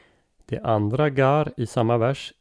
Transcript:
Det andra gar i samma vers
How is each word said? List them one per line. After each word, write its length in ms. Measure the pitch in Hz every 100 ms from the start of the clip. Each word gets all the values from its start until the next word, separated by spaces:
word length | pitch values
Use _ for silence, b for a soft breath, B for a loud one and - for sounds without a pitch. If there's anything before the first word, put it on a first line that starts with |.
| b b b b -
Det 140 | -
andra 500 | - 107 104 117 151
gar 420 | 131 135 151 147 -
i 100 | 113
samma 320 | 127 113 117
vers 340 | 117 139 - -